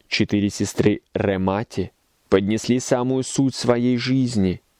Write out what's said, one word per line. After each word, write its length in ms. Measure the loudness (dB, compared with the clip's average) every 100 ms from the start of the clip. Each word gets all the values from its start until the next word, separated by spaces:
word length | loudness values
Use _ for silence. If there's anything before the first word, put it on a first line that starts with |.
| -6
четыре 420 | -2 0 2 0
сестры 500 | -2 -4 0 0 0 _
Ремати 800 | -2 0 0 0 -2 -4 -6 -8 _ _ _ 0
поднесли 520 | 2 2 -2 0 0
самую 420 | 0 -2 0 -2
суть 320 | -2 0 0
своей 420 | 0 0 2 2 0
жизни, 640 | 0 0 0 0 0 -2 _ _